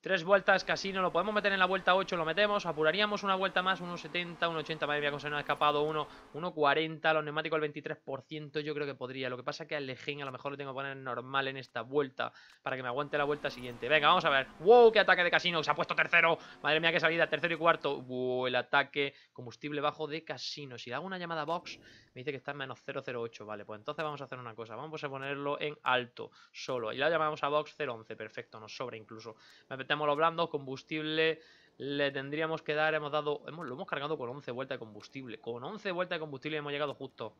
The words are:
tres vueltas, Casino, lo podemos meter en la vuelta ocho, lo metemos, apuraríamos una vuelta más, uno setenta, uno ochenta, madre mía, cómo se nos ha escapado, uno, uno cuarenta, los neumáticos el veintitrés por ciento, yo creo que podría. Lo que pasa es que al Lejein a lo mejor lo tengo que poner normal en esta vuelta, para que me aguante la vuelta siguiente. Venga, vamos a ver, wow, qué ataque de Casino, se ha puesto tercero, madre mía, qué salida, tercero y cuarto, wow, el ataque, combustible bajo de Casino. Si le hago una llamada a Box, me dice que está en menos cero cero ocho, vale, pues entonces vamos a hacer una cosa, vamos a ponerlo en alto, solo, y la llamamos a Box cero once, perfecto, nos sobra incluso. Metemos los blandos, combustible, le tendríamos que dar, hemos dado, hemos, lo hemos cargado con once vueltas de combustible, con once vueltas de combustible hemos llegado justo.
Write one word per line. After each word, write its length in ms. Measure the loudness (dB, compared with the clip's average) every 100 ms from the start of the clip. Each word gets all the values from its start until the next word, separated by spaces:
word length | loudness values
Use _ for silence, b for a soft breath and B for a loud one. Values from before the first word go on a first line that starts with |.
tres 220 | 0 0
vueltas, 400 | 6 4 6 4
Casino, 380 | 4 -2 -2 0
lo 100 | 0
podemos 220 | 2 2
meter 180 | 2 2
en 60 | 4
la 80 | 4
vuelta 280 | 4 4
ocho, 220 | 4 2 -2
lo 80 |
metemos, 400 | 0 2 2 2
apuraríamos 580 | -2 2 2 4 0 0
una 120 | 0
vuelta 260 | 0 2 2
más, 220 | 0 0
uno 160 | -4 -8
setenta, 500 | -6 -6 -6 -2 -2
uno 120 | -2
ochenta, 260 | -4 -4 -2
madre 160 | 0
mía, 80 | 0
cómo 100 | -2
se 80 | -4
nos 80 | -6
ha 40 |
escapado, 420 | -2 2 4 4
uno, 260 | 2 0 -4 B -14
uno 220 | -8 -8
cuarenta, 580 | 2 4 4 0 0 2
los 100 | 2
neumáticos 360 | 2 -4 -2 0
el 20 |
veintitrés 380 | -2 -4 -10 -10
por 240 | -8 -10
ciento, 380 | -8 -12 -6 -6
yo 120 | -4
creo 140 | -4 -6
que 80 |
podría. 340 | -6 -8 -6 -6
Lo 80 | -6
que 60 |
pasa 220 | -8 -8
es 40 | -8
que 80 | -6
al 100 | -6
Lejein 360 | -8 -8 -8
a 20 |
lo 80 | -8
mejor 200 | -8 -8
lo 40 | -8
tengo 140 | -8
que 60 | -8
poner 200 | -8 -8
normal 520 | -6 -6 -2 -2 -2
en 100 | -4
esta 240 | -8 -10
vuelta, 500 | -2 0 0 -2 -6 B B B
para 140 | -6 -4
que 60 |
me 60 | -4
aguante 300 | -4 -2 0
la 60 |
vuelta 260 | 0 0 -2
siguiente. 400 | -6 -12 -8 2
Venga, 180 | 6 8
vamos 160 | 6
a 60 | 6
ver, 160 | 2 2 0
wow, 300 | 10 12 12
qué 100 | 10
ataque 220 | 6 6
de 80 | 6
Casino, 320 | 4 2 0
se 80 | 0
ha 40 |
puesto 200 | 0 0
tercero, 440 | 2 6 6 6 4 B B
madre 180 | 2 4
mía, 120 | 4
qué 80 | 4
salida, 260 | 2 4 2
tercero 260 | 2 0
y 60 | 2
cuarto, 420 | 4 4 2 -4
wow, 460 | -6 -4 0 0 2
el 100 | 0
ataque, 560 | 2 2 2 -2 -4 B B
combustible 480 | -16 -16 -12 -8 -2
bajo 240 | -4 -4 -8
de 180 | -8
Casino. 540 | -10 -10 -10 -10 -12 -14
Si 100 | -8
le 80 | -8
hago 80 |
una 140 | -8 -8
llamada 240 | -6 -6
a 20 |
Box, 340 | -4 -6 -6 -16 B B B
me 60 | -12
dice 80 | -8
que 80 | -8
está 140 | -8
en 40 | -8
menos 240 | -8 -10
cero 200 | -8 -8
cero 160 | -6 -6
ocho, 240 | -8 -10
vale, 220 | -12 -12 -10
pues 120 | -12
entonces 240 | -10 -6
vamos 200 | -6 -8
a 20 |
hacer 140 | -10 -12
una 160 | -12
cosa, 220 | -12 -12 -10
vamos 280 | -12 -8
a 60 | -8
ponerlo 500 | -8 -6 -4 -4 -4
en 160 | -4 -6
alto, 480 | 0 0 -2 -10 -14 B B
solo, 380 | -14 -6 -4 -4
y 60 | 0
la 140 | 0
llamamos 340 | 2 0 -2
a 40 | -2
Box 260 | -2 -4 -6
cero 180 | -6
once, 220 | -6 -12 -12
perfecto, 420 | -12 -12 -14 -16
nos 160 | -16
sobra 220 | -10 -10 -10
incluso. 400 | -16 -14 -14 -18 B B _ -10 -4
Metemos 160 | 0 2
los 100 | 2
blandos, 340 | 2 2 -2
combustible, 880 | -2 -6 -10 -8 -6 -2 2 2 0 B B B _
le 340 | -6 -2 -2
tendríamos 500 | -2 -6 -4 -2 -4
que 120 | -2
dar, 200 | 0 2
hemos 160 | 0 -2
dado, 320 | -2 -2 -4 -6
hemos, 180 | -12 -10
lo 80 |
hemos 140 | -10 -6
cargado 280 | -6 -4 -4
con 140 | -6
once 220 | -8 -10
vueltas 240 | -8 -6 -8
de 20 |
combustible, 600 | -10 -16 -16 -14 -12 -12
con 240 | -10 -10
once 260 | -10 -8 -6
vueltas 240 | -4 -4
de 60 | -6
combustible 380 | -8 -10 -6 -6
hemos 120 | -4
llegado 240 | -4 -4
justo. 400 | -6 -12 -10 -12 _